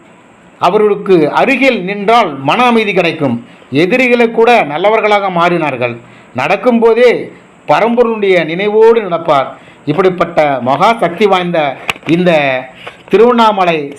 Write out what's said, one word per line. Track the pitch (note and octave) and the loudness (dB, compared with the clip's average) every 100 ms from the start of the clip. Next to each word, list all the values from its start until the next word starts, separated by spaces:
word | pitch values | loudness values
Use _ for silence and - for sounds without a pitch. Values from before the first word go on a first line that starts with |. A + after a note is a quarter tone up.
| - - _ _ - - | -20 -20 _ _ -20 -4
அவருக்கு | E3+ G#3 G#3+ G3+ - F3+ D3 | 0 2 0 0 0 2 2
அருகில் | D3+ F#3+ C4+ C4+ A3 | 0 0 0 0 0
நின்றால் | F3+ G#3 G3 A#3 G3 C#3 | -4 -6 0 2 0 -4
மன | C3+ G3 | -2 0
அமைதி | B3 A3+ G#3 | 2 0 0
கிடைக்கும். | F#3 E3+ D#3 C#3 A#2 - - - | 0 0 -2 -4 -4 -10 -20 -6
எதிரிகளை | C3 F3+ B3 B3+ A#3+ A#3 | -2 0 2 2 2 0
கூட | A#3 A3+ A#3 | 2 2 2
நல்லவர்களாக | D3+ D3+ G3 A3 G#3 G#3 G3 | 0 -2 0 0 0 0 -2
மாறினார்கள். | F3 F3 F3 D3+ B2+ B2 A#2 - - - | 0 0 0 -4 -4 -6 -8 -16 -20 -14
நடக்கும்போதே | A#2+ C#3+ G3 A3+ A#3 A3+ A3+ B3 E3+ B2 - - _ - | -6 -2 -2 0 2 2 4 2 2 -6 -16 -20 _ -2
பரம்பொருளுடைய | D3+ A3 A#3 A#3 A3 G3 F3+ | 0 0 0 0 0 0 0
நினைவோடு | D3+ E3+ G#3 G#3+ A3+ A#3 | 0 -4 -2 2 4 4
நடப்பார். | G3 E3+ E3+ C#3+ C3 - - - | 0 -4 0 0 -2 -8 -20 -12
இப்படிப்பட்ட | - D#3 F#3 F3+ F3 E3+ D3 C3+ | -6 0 0 0 -4 0 0 0
மகா | A#2+ C#3 G3+ A#3 | -2 0 0 0
சக்தி | - F3 G#3 | -2 0 0
வாய்ந்த | F#3+ F3 E3+ C#3+ B2+ - - - | 0 -2 -2 -4 -6 -10 -8 -2
இந்த | E3+ F3+ D#3+ C#3 B2+ C3 - - - - | 0 2 2 0 -4 -8 -16 -20 -20 -2
திருவண்ணாமலை | F#3+ A#3+ A#3+ A3 G3 F3+ D#3+ C#3 | 2 4 4 2 2 0 -2 -4